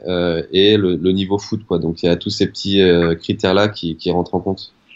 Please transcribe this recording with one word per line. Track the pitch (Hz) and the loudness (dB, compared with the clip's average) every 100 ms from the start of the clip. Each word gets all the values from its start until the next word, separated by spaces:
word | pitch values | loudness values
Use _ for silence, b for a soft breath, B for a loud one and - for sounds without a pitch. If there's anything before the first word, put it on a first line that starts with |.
| - | -4
euh, | 90 87 82 - | -2 0 -2 -2
et | 92 101 107 | 2 4 4
le, | 95 87 | 2 0
le | 90 | 0
niveau | 95 95 101 | 0 0 -4
foot, | - 110 | -4 -8
quoi. | - 87 | -4 -2
Donc, | 80 85 | -2 -2
il | 87 | 0
y | |
a | 85 | 0
tous | 104 | -2
ces | - 98 | -2 -2
petits, | - 98 98 | -4 -2 2
euh, | 92 85 85 | 4 4 2
critères-là | 82 - - 95 95 107 | -2 -4 -2 0 2 0
qui, | 104 85 | -2 -8
qui | 80 90 | -6 -4
rentrent | 87 87 | -2 -2
en | 90 | -4
compte. | 92 95 - _ _ | -4 -8 -10 _ _